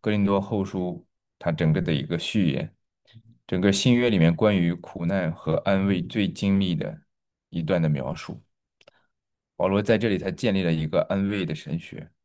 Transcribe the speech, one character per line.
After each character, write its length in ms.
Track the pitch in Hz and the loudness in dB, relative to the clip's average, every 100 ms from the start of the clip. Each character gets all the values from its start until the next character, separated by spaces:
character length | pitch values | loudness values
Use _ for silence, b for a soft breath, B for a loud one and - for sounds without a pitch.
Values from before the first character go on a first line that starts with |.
哥 100 | - | -2
林 140 | 104 101 | 0 2
多 160 | 101 | 2
后 240 | 98 107 95 | 0 -4 -2
书 420 | 95 90 87 - _ _ _ | -4 -6 -6 -14 _ _ _
它 140 | - | -4
整 200 | 80 82 | 0 2
个 100 | 78 | 2
的 120 | 90 | 2
一 100 | 76 | -2
个 140 | - 82 | -2 -6
序 340 | - 110 87 | -2 0 0
言， 240 | 67 - - _ _ _ b - - - | 0 -6 -12 _ _ _ b -20 -20 -6
整 160 | 92 | 2
个 100 | 98 | 4
新 220 | 98 127 | 4 4
约 160 | 120 123 | 4 4
里 80 | 101 | 4
面 180 | 82 82 | 4 4
关 200 | 107 98 | 2 4
于 160 | 85 | 2
苦 320 | 85 - - 85 | -2 -8 -6 -2
难 260 | 98 87 | -2 -2
和 260 | 82 - 80 | -4 -4 -2
安 280 | - 98 98 | 0 0 2
慰 160 | 92 | 0
最 260 | 87 110 98 | -2 -2 -2
精 300 | - 101 98 | -2 0 2
密 160 | 95 85 | 2 -2
的 240 | - - _ _ _ _ _ | -6 -10 _ _ _ _ _
一 120 | 85 | -6
段 180 | 80 92 | 0 2
的 80 | 80 | 2
描 280 | 71 62 - | 0 -2 -8
述。 280 | - - - _ _ _ _ b b _ _ _ _ - | -10 -14 -18 _ _ _ _ b b _ _ _ _ -4
保 120 | 90 | 0
罗 120 | 98 | 2
在 160 | 104 110 | 2 2
这 140 | 113 | 2
里 80 | 95 | -2
才 140 | 95 | -2
建 220 | 85 117 | -4 0
立 100 | 98 | 0
了 100 | 87 | 0
一 140 | 82 80 | 0 0
个 180 | 85 - | 0 0
安 220 | 98 98 | -2 -2
慰 160 | 104 85 | -2 -4
的 80 | |
神 260 | 78 - 82 | -6 -6 -8
学。 300 | - - - _ | -8 -16 -18 _